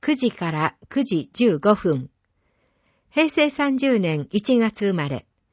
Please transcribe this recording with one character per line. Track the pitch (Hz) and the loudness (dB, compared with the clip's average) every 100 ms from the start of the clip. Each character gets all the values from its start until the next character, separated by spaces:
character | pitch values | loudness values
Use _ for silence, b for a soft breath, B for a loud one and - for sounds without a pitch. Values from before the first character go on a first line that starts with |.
九 | - 285 | -2 0
時 | 247 | 0
か | - 170 | -2 -4
ら | 156 156 - - | -2 -4 -6 -8
九 | 277 | -4
時 | 262 170 127 | -2 -2 -4
十 | - 240 151 | 0 2 2
五 | 196 208 | 2 2
分。 | 180 139 135 _ _ _ _ _ _ _ _ _ _ | 2 -2 -4 _ _ _ _ _ _ _ _ _ _
平 | - 320 | 0 0
成 | 320 302 | 2 0
三 | - 285 262 | 0 -2 0
十 | 269 233 | 2 2
年 | 175 151 139 | 0 -2 -4
一 | 202 202 247 | -4 2 2
月 | 220 214 202 | 2 0 -2
生 | |
ま | 180 143 | -2 -4
れ、 | 131 - _ _ | -6 -10 _ _